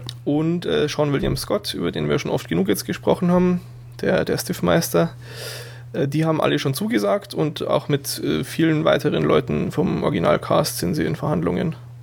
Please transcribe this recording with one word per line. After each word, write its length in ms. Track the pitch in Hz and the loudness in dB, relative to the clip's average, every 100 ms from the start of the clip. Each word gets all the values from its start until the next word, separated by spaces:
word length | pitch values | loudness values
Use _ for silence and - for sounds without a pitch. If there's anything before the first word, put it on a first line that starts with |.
| - - | -2 -8
Und, 400 | - 147 160 175 170 | -2 0 2 0 0
äh, 220 | 156 147 | 0 0
Sean 240 | - 147 | 0 0
William 240 | 143 135 135 | 2 0 -2
Scott, 380 | - 208 - | -2 -2 -2
über 180 | - 85 | -4 -2
den 160 | - 73 | -2 0
wir 100 | 147 | 0
schon 120 | 78 | 0
oft 180 | - - | -2 0
genug 200 | 165 196 | 0 2
jetzt 160 | 202 | 0
gesprochen 460 | - 190 - - 180 | 0 -4 2 2 4
haben, 300 | 180 180 180 - - - - | 4 4 2 -2 -16 -18 -4
der, 240 | - - | 0 2
der 140 | - - | 2 -2
Stiffmeister. 720 | - 180 175 170 165 170 165 - - - - - - - - | -2 -2 2 2 4 2 0 -2 -16 -14 -12 -12 -14 -16 -10
Äh, 160 | - 143 | -2 0
die 160 | 147 | 0
haben 160 | 160 160 | 2 2
alle 180 | - 147 | 2 0
schon 160 | 143 | 0
zugesagt 580 | 135 214 226 202 202 - | -2 0 0 2 0 -2
und 320 | - 156 - - | -2 -2 -2 0
auch 220 | - - | 0 2
mit, 300 | 147 135 - | -2 0 -4
äh, 200 | - 151 | -2 -2
vielen 400 | 147 - 165 156 | -2 2 2 4
weiteren 380 | 156 143 151 165 | 4 4 2 0
Leuten 460 | 160 151 - - - | 4 2 2 -2 -2
vom 300 | - - - | 0 0 0
Originalcast 720 | - - 170 - - 165 156 - | 0 2 2 2 2 0 2 -2
sind 160 | 175 | -2
sie 100 | 156 | 0
in 120 | 160 160 | -2 -2
Verhandlungen. 600 | 165 156 165 175 - - - - | -2 0 0 0 -2 -4 -12 -18